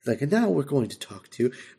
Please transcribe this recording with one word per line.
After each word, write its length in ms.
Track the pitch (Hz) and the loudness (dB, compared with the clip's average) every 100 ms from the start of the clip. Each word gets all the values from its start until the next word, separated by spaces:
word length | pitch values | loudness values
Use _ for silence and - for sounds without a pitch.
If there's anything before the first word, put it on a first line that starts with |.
He's 60 | - | -2
like, 140 | 110 | -2
And 100 | 143 | 2
now 180 | 208 226 | 2 4
we're 140 | 175 | 2
going 260 | 143 143 110 | 2 0 0
to 100 | - | -4
talk 300 | - 98 - | -14 -16 -18
to, 200 | - 123 - - | 0 0 0 -20